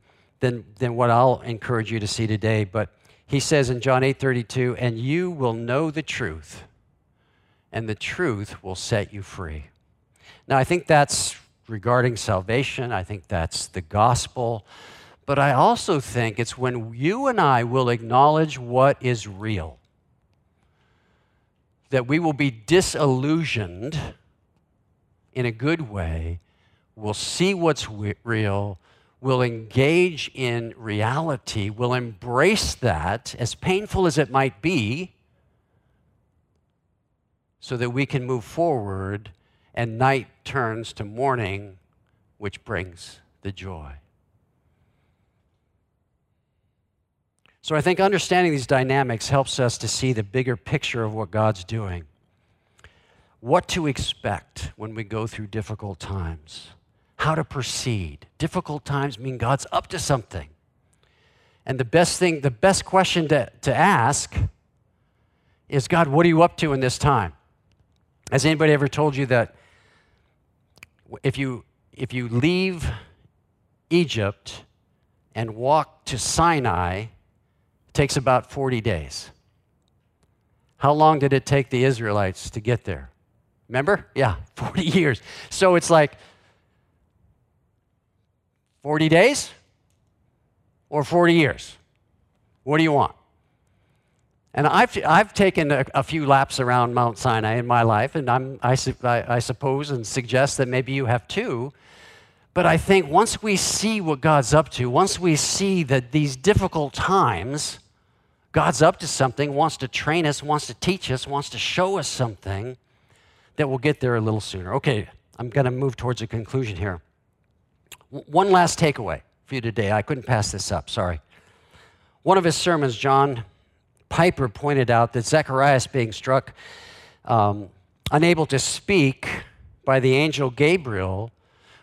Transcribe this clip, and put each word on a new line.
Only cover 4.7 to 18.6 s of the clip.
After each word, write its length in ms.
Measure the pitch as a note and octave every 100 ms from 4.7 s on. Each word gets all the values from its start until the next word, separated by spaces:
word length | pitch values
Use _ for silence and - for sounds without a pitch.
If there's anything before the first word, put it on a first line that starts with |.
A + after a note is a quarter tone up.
| G#2+
"And 220 | B2 A2+
you 320 | B2+ E3 F3+
will 220 | D#3 B2
know 380 | A2+ A#2 C3+ D#3+
the 120 | D3+
truth, 600 | - - G2+ D#2+ - - - _ _ _ _ _ _ _ _ _ _
and 160 | A2 A2
the 80 | G#2+
truth 640 | - - E3+ G2+ G#2 -
will 140 | F#2+ F#2
set 380 | - G#2+ F#2+
you 80 | G2+
free." 460 | F2+ - E2 D#2 C#2+ _ _ _ _ _ - - -
Now, 120 | C3+
I 80 | C3
think 220 | F3 -
that's 500 | D3+ C#3+ - - - _ _ -
regarding 480 | G#2+ A2 B2 B2 A2
salvation. 760 | - F#2+ F#2+ B2 C3+ - B2
I 140 | F#2+ F2+
think 240 | G2+ -
that's 380 | F2+ E2 - -
the 120 | F#2
gospel. 840 | D#2+ G2+ A#2+ B2 - C3 A#2 A2+ - - - - - _ -
But 140 | C#3
I 140 | C#3+
also 480 | B2+ F#3+ A#3 - D3+
think 360 | - A#2+ A2+ G#2+
it's 200 | A2+ -
when 360 | B2+ B2 A2+
you 340 | A#2 D3+ A#3 C4+
and 120 | A3
I 240 | D3 B2
will 240 | A#2 C3 B2
acknowledge 720 | A#2 A2+ B2 D3+ D#3 D#3
what 380 | C3